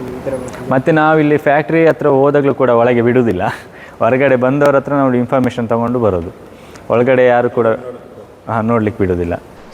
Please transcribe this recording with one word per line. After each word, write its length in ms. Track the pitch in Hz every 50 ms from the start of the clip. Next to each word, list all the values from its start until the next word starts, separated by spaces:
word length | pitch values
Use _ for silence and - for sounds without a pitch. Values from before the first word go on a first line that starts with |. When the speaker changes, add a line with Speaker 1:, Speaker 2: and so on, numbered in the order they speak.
| 127 123 127 127
Speaker 1:
ಇದರ 100 | 127 135
ಬಗ್ಗೆ 400 | 131 127 127 123 - - 123 131
Speaker 2:
ಮತ್ತೆ 200 | 131 135 127 170
ನಾವಿಲ್ಲಿ 460 | 156 156 156 156 160 156 151 147 151
ಫ್ಯಾಕ್ಟರಿ 500 | 143 - 151 139 151 147 151 160 165 165
ಹತ್ರ 200 | 156 147 - 147
ಹೋದಾಗ್ಲೂ 460 | 147 139 135 139 147 143 147 139 139 127
ಕೂಡ 160 | - 135 123
ಒಳಗೆ 320 | 120 117 117 123 123 120
ಬಿಡುದಿಲ್ಲ, 420 | 117 123 120 127 123 110 90 87 98 117 - - - - - - - - - -
ಹೊರಗಡೆ 360 | 110 113 127 131 139 139 131
ಬಂದವ್ರ 400 | 123 127 127 139 147 143 143 139
ಹತ್ರ 180 | 139 131 139 143
ನಾವು 200 | 143 135 131 123
ಇನ್ಫಾರ್ಮೇಷನ್ 560 | 123 120 - 143 131 127 123 - 127 117 107
ತಗೊಂಡು 300 | 117 117 117 117 123 127
ಬರೋದು, 300 | 113 101 92 87 85 92 - - - - - - - - - - - -
ಒಳಗಡೆ 360 | 110 117 123 131 131 127 127
ಯಾರು 240 | 123 120 120 120 120
ಕೂಡ, 180 | - 123 113 113 110 - - - - - - - - - - - - - -
ಹಾ, 140 | 120 110 113
ನೋಡ್ಲಿಕ್ಕೆ 420 | 107 113 117 113 107 107 101 - 98
ಬಿಡುದಿಲ್ಲ. 380 | 92 90 87 87 85 85 - - - - - - -